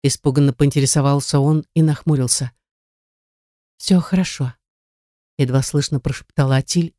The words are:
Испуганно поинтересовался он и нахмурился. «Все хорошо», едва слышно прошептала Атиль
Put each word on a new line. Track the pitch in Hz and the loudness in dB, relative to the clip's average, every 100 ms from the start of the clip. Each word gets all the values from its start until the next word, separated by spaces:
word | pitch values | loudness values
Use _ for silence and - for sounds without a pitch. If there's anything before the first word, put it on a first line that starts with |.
Испуганно | 139 - 147 135 139 | -2 -2 -2 2 0
поинтересовался | 131 143 143 135 151 139 143 - 143 | 2 0 2 0 2 2 0 0 0
он | 139 156 - | 2 0 -2
и | - | 0
нахмурился. | 156 147 - 147 123 - 127 _ _ _ _ _ _ _ _ _ _ _ _ _ | 0 0 0 0 0 -2 -4 _ _ _ _ _ _ _ _ _ _ _ _ _
«Все | - 185 | 0 0
хорошо», | - 185 180 - 127 - _ _ _ _ _ _ _ - | 2 -2 -2 -4 -8 -8 _ _ _ _ _ _ _ -4
едва | 131 135 | 0 0
слышно | 135 147 - 139 | 0 -2 -2 -4
прошептала | - 131 - - 135 131 | -4 -8 -8 -2 2 2
Атиль | - 175 170 | 0 -2 -2